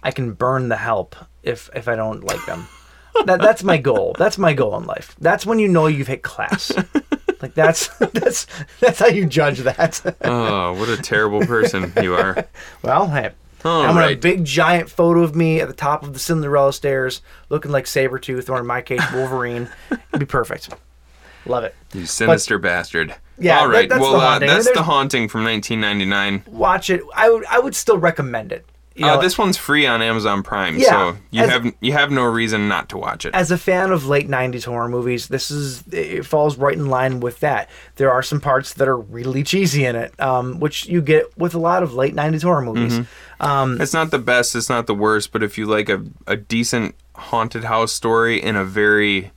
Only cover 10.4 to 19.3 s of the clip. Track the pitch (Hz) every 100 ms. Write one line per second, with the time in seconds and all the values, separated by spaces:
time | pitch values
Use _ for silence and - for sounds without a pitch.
10.4 | 113 101 87 90 113 113 - 107 107 104
11.4 | 104 117 107 98 90 - 95 87 92 92
12.4 | - - - - - 143 196 143 110 -
13.4 | - - 160 165 143 165 160 - 170 185
14.4 | 156 139 160 175 160 - 170 170 165 151
15.4 | 165 160 - 139 143 151 143 135 - 165
16.4 | 143 143 139 139 143 135 131 127 - -
17.4 | - 147 147 143 127 - 135 127 - 127
18.4 | 123 131 120 123 123 123 - 127 131